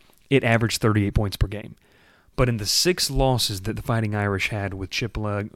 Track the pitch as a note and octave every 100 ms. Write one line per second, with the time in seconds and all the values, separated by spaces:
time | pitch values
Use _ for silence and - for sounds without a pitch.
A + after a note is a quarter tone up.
0 | _ _ - C3+ A#2+ A#2 A2+ - A#2 G#2
1 | G2+ - G#2 - G2 G#2 - - _ _
2 | _ _ _ - B2 A#2 G2+ - F3 F#3
3 | - C3+ C3+ B2 - G2 G2 G#2 - A#2
4 | G#2+ G#2 G#2 F#2+ - G#2+ G2 F#2+ F#2 -
5 | A2+ - G#2+ G2+ G#2+